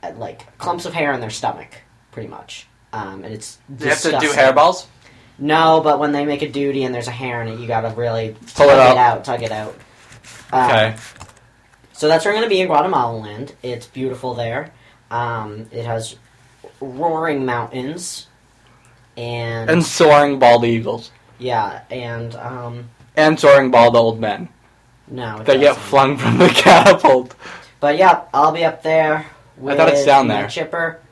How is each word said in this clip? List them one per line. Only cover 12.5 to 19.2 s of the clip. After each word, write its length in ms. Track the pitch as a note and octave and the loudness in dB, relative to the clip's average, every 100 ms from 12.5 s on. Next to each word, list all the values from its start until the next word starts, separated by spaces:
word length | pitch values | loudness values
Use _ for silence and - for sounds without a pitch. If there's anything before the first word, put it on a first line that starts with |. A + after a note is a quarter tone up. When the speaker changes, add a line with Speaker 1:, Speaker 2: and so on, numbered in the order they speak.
| F#3+ | -2
Speaker 1:
in 40 | F#3 | 0
Guatemala 500 | D3+ E3 E3 A#2+ A2+ | 0 0 -2 -2 -6
land. 340 | G#2+ G#2+ C#3 - | -12 -14 -16 -14
It's 220 | B2+ A#2+ - | -12 -12 -14
beautiful 460 | - C3 B2+ B2+ | -10 -8 -8 -10
there. 360 | A#2 A#2 B2 D#3+ _ _ _ _ | -8 -8 -8 -10 _ _ _ _
Um, 560 | A#2 A#2+ A#2 G#2+ G#2 A2 | -6 -6 -6 -10 -14 -14
it 140 | A#2 | -12
has 320 | A#2 A2+ A2+ - _ _ _ _ - _ | -8 -8 -8 -16 _ _ _ _ -20 _
roaring 640 | C#3 B2+ E3 D#3+ E3 D3 C3 | -16 -6 -4 -4 -4 -4 -4
mountains 800 | A#2+ A2+ B2+ B2+ E3+ F3+ - - _ _ _ _ _ _ _ _ | -6 -8 -10 -10 -12 -14 -16 -20 _ _ _ _ _ _ _ _
and 520 | - | -14